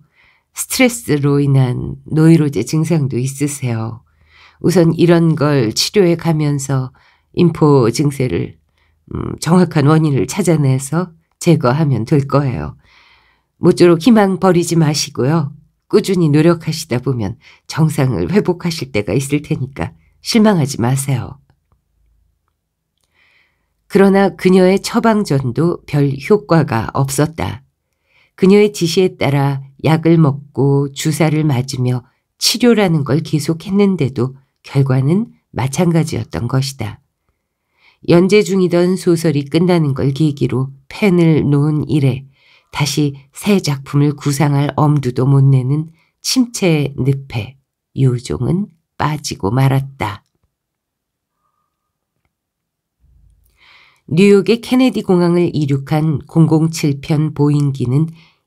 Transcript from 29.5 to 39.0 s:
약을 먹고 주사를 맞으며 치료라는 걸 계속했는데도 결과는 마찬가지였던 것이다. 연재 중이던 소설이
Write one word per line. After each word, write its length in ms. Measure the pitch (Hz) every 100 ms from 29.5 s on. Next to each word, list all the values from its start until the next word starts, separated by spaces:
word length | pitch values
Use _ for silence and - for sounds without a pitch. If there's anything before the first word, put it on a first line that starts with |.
| 139 - -
약을 340 | 143 160 165 170
먹고 720 | 147 - - - 139 139 143
주사를 520 | 139 160 156 156 156
맞으며 600 | 156 120 135 127 123 123 - _ _ -
치료라는 680 | - 226 240 214 190 160
걸 160 | 135 139
계속했는데도 1160 | 135 151 - 165 - 196 196 185 131 - 131 - _ _
결과는 680 | - 139 135 131 135 190 233 _ _
마찬가지였던 960 | - 131 - 175 165 151 113 110 80 117
것이다. 520 | 135 135 - 107 104 _ _ _ _ _ _ _ _ _ _ -
연재 340 | 170 185 208
중이던 540 | 175 190 180 175 180
소설이 480 | 185